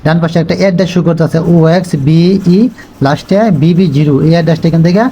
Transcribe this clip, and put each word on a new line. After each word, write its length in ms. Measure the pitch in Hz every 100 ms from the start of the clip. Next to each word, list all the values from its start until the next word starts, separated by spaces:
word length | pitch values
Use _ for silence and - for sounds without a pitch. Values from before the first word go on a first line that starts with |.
ডান 120 | 151 165
পাশে 140 | 165 170
একটা 120 | 165 185
অ্যাড্রেস 300 | 190 175 180
শো 60 | 180 165
করতেছে 320 | 165 156 165 165
ওএক্স 380 | 170 160 175 185 156 135
বিই 560 | 160 175 196 185 180 247 - - -
লাস্টে 320 | 135 151 - 190 226 160
বিবি 240 | 156 175 190 135
জিরো, 180 | 151 139 156
এই 60 | 165
অ্যাড্রেসটা 300 | 165 160 165
এখান 120 | 165 165
থেকে 160 | 185 254